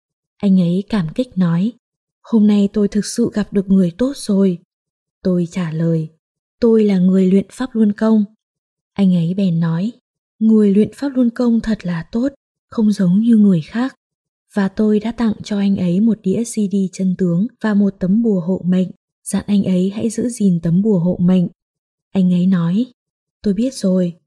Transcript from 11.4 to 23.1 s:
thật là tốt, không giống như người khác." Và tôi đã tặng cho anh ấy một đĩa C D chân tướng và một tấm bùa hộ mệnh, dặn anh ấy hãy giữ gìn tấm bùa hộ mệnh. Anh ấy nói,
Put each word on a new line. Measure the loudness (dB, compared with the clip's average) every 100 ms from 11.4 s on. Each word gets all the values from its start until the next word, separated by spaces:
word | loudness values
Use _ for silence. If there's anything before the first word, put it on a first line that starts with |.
| 0 0
thật | -2 -4 -4
là | -8 -6
tốt, | -4 -4 -6 _ _ _
không | -2 0
giống | 2 2 2
như | 4 4
người | 6 4
khác." | -2 -6 -6 _ _ _ _ _ _
Và | -4 -4
tôi | 0 0 0
đã | -2
tặng | -2 -2 -2
cho | -6 -2
anh | 0 0
ấy | 0 0
một | 0 0
đĩa | -2 -4
C | -4 -4 -2
D | -2 -4
chân | -4 -4 -2
tướng | 0 0 -2 _
và | -2
một | 0 0 -2
tấm | -2 0
bùa | 0 -2
hộ | -2 -4
mệnh, | -2 -2 -2 -8 _ _
dặn | -8 -8 -2
anh | -2
ấy | 0 0 -2
hãy | -2 -6
giữ | -4 -6
gìn | -2 0 0
tấm | 0 0
bùa | 2 0
hộ | 0 0
mệnh. | 2 2 0 _ _ _ _ _ _
Anh | 0 0
ấy | 2 2
nói, | 0 0 -2 -4 _ _